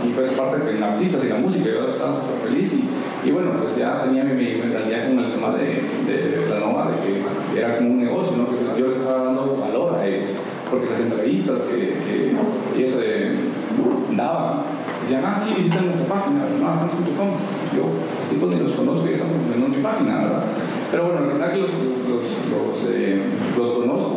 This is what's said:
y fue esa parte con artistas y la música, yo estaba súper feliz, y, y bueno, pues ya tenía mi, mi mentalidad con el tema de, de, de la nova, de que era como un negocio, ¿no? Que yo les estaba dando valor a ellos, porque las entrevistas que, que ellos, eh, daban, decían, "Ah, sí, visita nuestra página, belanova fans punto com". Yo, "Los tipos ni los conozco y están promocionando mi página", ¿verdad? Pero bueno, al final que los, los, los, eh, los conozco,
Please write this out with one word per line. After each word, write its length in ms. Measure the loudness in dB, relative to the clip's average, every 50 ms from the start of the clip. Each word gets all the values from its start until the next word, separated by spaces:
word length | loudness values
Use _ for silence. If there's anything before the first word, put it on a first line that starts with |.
y 120 | -2 0 0
fue 100 | 0 0
esa 120 | 0 0
parte 220 | 0 0 0 0 0 0
con 160 | 0 0 0
artistas 420 | 0 0 2 2 2 2 2 2 2
y 40 | 0
la 80 | 2 2
música, 320 | 2 2 2 2 2 2
yo 160 | 0 0 0
estaba 300 | 0 0 0 -2 -2 -2
súper 340 | -2 -2 -4 -4 -2 -2 0
feliz, 240 | 0 0 2 2 2
y, 160 | 0 0 0 -2 -4 -4 -4 -4 -2 0 2
y 40 |
bueno, 200 | 2 2 2 0 0 0
pues 140 | -2 -2 0 0
ya 240 | 0 0 0 0
tenía 220 | 0 2 2 2 2
mi, 100 | 2 2
mi 220 | 2 2 0 0
mentalidad 520 | 0 -2 -2 -2 -2 0 -2 -2 0 0 2
con 100 | 2 2
el 120 | 2 0
tema 180 | 0 -2 0 0 0
de, 320 | 0 0 0 0 0 -2 -2 -2 -2 0 0
de, 320 | 0 0 0 0 0 0
de 80 | 0 0
la 100 | 0 0
nova, 300 | 0 0 0 0 0 0
de 80 | 0 0 0
que 540 | 0 0 0 0 -2 -2 -4 -2 -2 0 0
era 180 | 0 2 2 2
como 120 | 2 4
un 120 | 4 4 2
negocio, 300 | 2 2 2 0 2 2 0
¿no? 120 | 0 0
Que 300 | 0 0 0 0 2 2
yo 80 | 2 2
les 100 | 2 0
estaba 280 | 0 0 0 0 2
dando 300 | 0 0 0 0 0 0 -2
valor 420 | -2 -2 0 0 0 0 0 0
a 80 | 0 0
ellos, 220 | 0 0 -2 -2 -4 -4 -6 -6 -8 -8 -4 -2
porque 200 | -2 0 0 0
las 100 | 0 0
entrevistas 600 | 0 0 0 0 0 2 2 2 2 0 0 0
que, 400 | 0 0 0 0 0 0 -2 -2 -2
que 280 | -2 0 0 0 2 2 0 0 0 0 -2 -2 -2 0 0
ellos, 200 | 2 2 2 0 0
eh, 320 | 0 0 0 0 0 0 0 -2 -2 -4 -4 -4 -2 0 0 2 2 2 0 0 0 0
daban, 480 | 0 0 0 0 0 -2 -2 -2 -2 -4 -4 -6 -6 -6 -6 -6 -4 -2
decían, 200 | -2 0 0 0
"Ah, 120 | 0 0 0
sí, 160 | 0 0 0 0
visita 240 | 2 2 2 2
nuestra 260 | 2 0 0 0 0 0
página, 380 | 0 0 0 0 0 0 0
belanova 340 | 0 0 0 0 0 2 0
fans 140 | 0 0 0
punto 160 | 0 0 0 0
com". 160 | 0 0 0 0 -2 -2 -4 -4 -4 -4 -2 0
Yo, 80 | 0 0 0 0 -2 -2 -4 -4 -4
"Los 100 | -2 -2
tipos 200 | 0 0 2 2
ni 100 | 2 2
los 120 | 0 0
conozco 360 | 0 0 0 2 2 2 0 0
y 60 | 0
están 160 | 0 0 0
promocionando 380 | 0 0 0 0 2 2 2 2
mi 160 | 2 2 0
página", 340 | 0 2 2 2 2 2 2 0
¿verdad? 200 | 0 0 0 -2 -2 -2 -2 -4 -4 -4 -4 -2 -2
Pero 160 | 0 2 2
bueno, 140 | 2 2 0
al 120 | 0 0
final 200 | 0 0 0 0
que 80 | 0 0
los, 120 | 0 0 0 0 -2 -2 -2 -2 -2 -2
los, 160 | -2 -2 -2 -2 -4 -2 -2 -2
los, 400 | 0 0 0 -2 -2 -2 -2 0
eh, 320 | 0 0 0 2 0 0 0 0 -2 -2 -2 0 0 0
los 120 | 0 0
conozco, 400 | 2 0 0 2 0 0 0 0 0